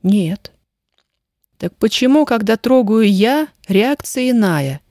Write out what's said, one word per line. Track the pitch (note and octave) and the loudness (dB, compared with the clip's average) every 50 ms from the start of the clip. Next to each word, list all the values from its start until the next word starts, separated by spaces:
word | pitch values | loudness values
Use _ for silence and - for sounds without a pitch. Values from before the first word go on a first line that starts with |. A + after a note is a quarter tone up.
"Нет". | - F#3 G3+ G#3 F3+ D#3+ F#3+ - _ - _ _ _ _ _ _ _ _ _ _ _ _ _ _ _ _ _ _ _ _ _ | 0 0 0 0 0 -4 -6 -10 _ -20 _ _ _ _ _ _ _ _ _ _ _ _ _ _ _ _ _ _ _ _ _
"Так | _ - F3 _ | _ -10 -10 _
почему, | _ - A3 - - B3 B3+ C#4 D4+ D4+ | _ -4 -2 0 0 2 2 4 2 2
когда | - B3 A3+ G#3+ G#3+ A3+ | 0 -2 -2 0 -2 -2
трогаю | A3 - A#3+ C4 B3+ A#3+ G3 A3 A3 A3+ G#3 | -2 0 2 2 2 2 2 2 2 2 2
я, | G3+ F#3 G#3 A#3 C#4 D4+ D#4 C#4+ _ _ _ | 2 2 2 0 0 -2 -2 -4 _ _ _
реакция | - F#3+ G3 G#3+ C4 C#4+ - - - - C4 B3+ B3+ | -2 0 0 0 0 -2 -4 -8 -10 -6 -4 -2 0
иная?" | B3 A#3 G#3 F#3+ E3 D3 C#3 C3+ C3+ C#3+ _ _ | 0 2 2 0 0 -2 -4 -6 -8 -10 _ _